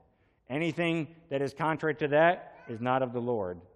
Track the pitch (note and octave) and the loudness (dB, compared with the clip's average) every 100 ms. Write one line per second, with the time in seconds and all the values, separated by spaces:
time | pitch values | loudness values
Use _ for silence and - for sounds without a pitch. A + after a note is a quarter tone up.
0 | _ _ _ _ _ C3+ E3+ D#3 E3+ E3 | _ _ _ _ _ -4 -2 0 0 0
1 | D3 - - C#3 C3+ - D#3+ D#3 D#3+ D3 | -4 -10 -6 -4 -2 -2 -2 0 -2 -2
2 | D3 D3 E3+ F3+ - - - A2+ B2 C3 | 2 6 6 4 -4 -20 -12 -4 0 2
3 | B2+ A#2+ A#2+ A#2 F#2 F2 F2+ | 0 -2 -2 -2 -2 -6 -12